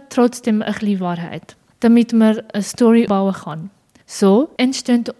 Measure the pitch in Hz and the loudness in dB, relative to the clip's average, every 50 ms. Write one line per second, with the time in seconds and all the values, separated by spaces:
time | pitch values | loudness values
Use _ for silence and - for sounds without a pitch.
0 | 277 _ - - 240 240 247 - - 240 214 214 - - 208 - 220 202 202 190 | -6 _ 0 2 2 2 0 -2 -4 -2 -2 -2 -2 -4 -6 -4 -2 -4 -2 -2
1 | 185 175 175 170 170 - - 165 - - - _ _ _ _ _ - 233 233 233 | -2 -4 -4 -6 -8 -10 -12 -14 -16 -18 -20 _ _ _ _ _ 2 4 4 4
2 | 233 226 233 226 220 220 214 220 220 - - 208 196 - - - 247 226 226 233 | 4 2 2 2 4 2 2 0 -6 -8 -8 -8 -8 -8 -2 0 2 4 4 4
3 | 233 - 202 196 196 196 190 - - 175 175 160 160 196 _ _ _ _ _ _ | 2 2 0 0 0 -2 -4 -4 -10 -12 -12 -12 -12 -14 _ _ _ _ _ _
4 | _ _ - - 214 196 190 220 294 320 - - 254 254 269 - - - 247 240 | _ _ -6 0 2 4 4 4 2 -2 -2 -2 -2 -2 -2 -4 -2 0 0 0
5 | 233 - 247 | 0 -4 -10